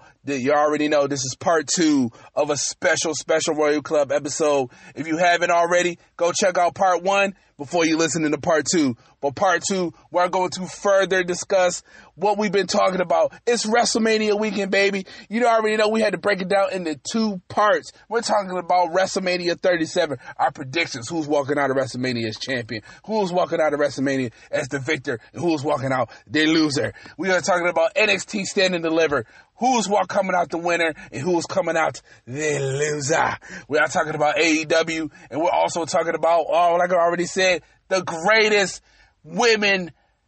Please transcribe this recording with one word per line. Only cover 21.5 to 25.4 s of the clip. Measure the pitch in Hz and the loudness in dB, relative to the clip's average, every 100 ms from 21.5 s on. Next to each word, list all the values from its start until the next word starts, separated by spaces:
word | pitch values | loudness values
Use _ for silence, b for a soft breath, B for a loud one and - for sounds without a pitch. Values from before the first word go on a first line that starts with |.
| 147 | 0
out | 139 | 0
of | 131 | 0
WrestleMania | 127 127 127 120 113 | -2 -4 -4 -2 -4
as | 107 | -6
champion, | - 131 110 113 B B - | -6 -6 -6 -10 B B -6
who's | 214 196 | -2 0
walking | 180 160 165 | 0 0 0
out | 156 143 | 0 2
of | |
WrestleMania | 147 120 135 135 127 B B | 0 0 -2 -2 -4 B B
as | 117 139 | -6 -4
the | 139 | -6
victor, | 131 156 135 120 B | -4 -4 -4 -8 B
and | 110 | -6